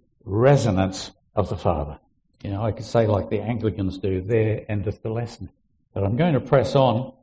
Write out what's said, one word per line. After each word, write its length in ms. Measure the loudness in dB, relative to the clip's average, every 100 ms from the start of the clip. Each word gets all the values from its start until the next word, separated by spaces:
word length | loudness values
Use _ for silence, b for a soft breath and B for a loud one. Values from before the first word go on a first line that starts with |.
| _ _
resonance 880 | -4 2 6 6 4 2 0 -2 -12 -18 _ -4
of 140 | -2
the 80 | -2
Father." 420 | 0 0 -2 -10 _ _ _ _
You 80 | -8
know, 120 | -4
I 80 | -4
could 140 | -4 -2
say 220 | 0 2
like 220 | 2 0
the 120 | -4
Anglicans 560 | -4 -2 -2 -2 -4 -4
do, 240 | -2 -2
"There 420 | 0 2 2 0 -4
endeth 340 | -4 -4 -6
the 60 | -6
lesson." 400 | -6 -8 -10 -16 _ _ _ _
But 120 | -4 0
I'm 100 | 2
going 200 | 2 2
to 40 |
press 360 | 2 2 4 4
on. 360 | 4 2 -4 -12